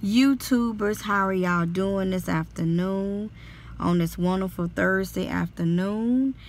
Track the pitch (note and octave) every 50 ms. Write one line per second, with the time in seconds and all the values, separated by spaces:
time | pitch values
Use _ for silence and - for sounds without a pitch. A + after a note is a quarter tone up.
0 | - G3 G#3 A#3+ C4 C#4 C#4 B3 - - C4 A#3+ A#3 A#3 A3+ G#3 G#3 G3+ G#3+ G#3
1 | - G#3+ G3+ G3+ G3 F#3+ F#3+ F#3+ F3+ F3+ F3 F3 E3+ E3+ E3+ F#3 F#3+ G3 G3 G3
2 | F#3+ F#3+ F#3 F#3 F3 - E3 D#3+ D#3+ - - - E3+ E3 E3 E3+ F3+ F#3 F#3+ G3
3 | G3 G3 G3+ G3+ G#3+ G#3+ - - - - - - - - - - E3+ F3 F3 F3
4 | E3+ E3 - - F3 F3+ F#3 F#3+ F#3+ F#3 - - F3 E3+ E3+ - F#3+ F#3 F#3+ F#3+
5 | F#3+ F#3 - F#3+ F#3 - - F3+ F3 E3+ - - F3 E3 E3+ F3 F#3 G3 G#3 G#3+
6 | A3+ A#3 B3 B3+ C4 C4+ C4 - -